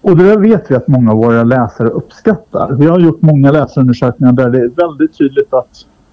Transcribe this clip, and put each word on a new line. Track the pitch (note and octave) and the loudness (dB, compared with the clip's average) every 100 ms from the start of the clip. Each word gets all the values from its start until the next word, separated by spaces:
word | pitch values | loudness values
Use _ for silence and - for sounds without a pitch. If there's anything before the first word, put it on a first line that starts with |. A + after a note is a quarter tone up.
Och | - E3+ | 0 2
det | |
där | F#3 G#3+ | 4 2
vet | G#3 G#3+ - | 2 0 0
vi | |
att | C3 - | -4 0
många | C3 A#2+ | 0 2
av | G#2+ | 0
våra | A#2 A#2 | 0 0
läsare | A#2 C3 B2+ - A#2 | 0 -2 -4 -4 -6
uppskattar. | - - - - G3 - - - | -6 -12 -6 -4 -4 -6 -8 -6
Vi | B2+ D3 | 0 0
har | F3 | 2
gjort | E3+ D3+ | 0 2
många | D#3 D3+ C#3 | 0 2 2
läsarundersökningar | D3+ C3+ - B2+ A#2+ B2+ A#2+ B2+ | 0 -2 -2 -2 0 -2 -2 0
där | B2 B2+ | 0 0
det | B2+ | -2
är | A#2+ | -4
väldigt | B2 E3+ C#3+ D#3 _ | -2 -6 -2 -6 _
tydligt | C#3 C3+ C#3 | -4 -2 -2
att | - - _ _ _ _ | -4 -6 _ _ _ _